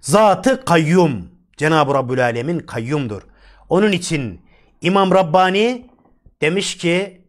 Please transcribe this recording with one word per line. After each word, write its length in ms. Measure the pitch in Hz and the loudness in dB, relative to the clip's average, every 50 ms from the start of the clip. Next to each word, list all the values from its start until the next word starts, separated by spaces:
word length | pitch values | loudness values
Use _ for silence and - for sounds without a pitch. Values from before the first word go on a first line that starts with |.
Zat-ı 640 | - 131 151 208 220 208 185 180 175 262 262 - - | -4 0 2 4 4 4 2 2 2 0 0 0 0
Kayyum, 640 | - 170 165 160 147 175 185 175 151 127 95 90 - - _ _ _ _ | 2 2 2 2 2 2 2 2 2 0 -4 -10 -14 -18 _ _ _ _
Cenab-ı 380 | - 147 156 160 156 147 135 139 | -4 -2 0 2 2 2 2 0
Rabbül 300 | 135 131 120 127 127 123 | -2 -2 -2 -2 -2 -2
Alemin 340 | 120 117 117 120 156 175 156 | -2 -2 -4 -4 -6 -6 -6
kayyumdur. 640 | - - - 127 113 123 147 147 135 113 104 95 - _ _ _ _ - - _ _ - | -8 -8 -8 -8 -6 -4 -4 -4 -4 -6 -8 -10 -14 _ _ _ _ -20 -20 _ _ -2
Onun 240 | - 185 214 208 196 | 0 0 2 2 0
için 480 | 170 175 - 165 147 131 107 87 - _ _ _ _ _ _ _ _ | -2 -4 -4 -6 -6 -6 -8 -12 -14 _ _ _ _ _ _ _ _
İmam 300 | - 170 185 196 190 185 | -2 0 2 2 2 4
Rabbani 800 | 185 190 190 160 156 185 185 185 190 202 220 240 254 240 - - _ _ _ _ _ _ _ _ _ _ | 2 2 2 2 2 2 2 2 2 2 0 0 -2 -4 -10 -18 _ _ _ _ _ _ _ _ _ _
demiş 360 | 147 156 175 196 190 - - | -2 -2 -2 -2 -4 -6 -6
ki 500 | - - 170 170 185 196 190 180 - _ | -6 -2 -2 -2 -2 -2 -6 -10 -18 _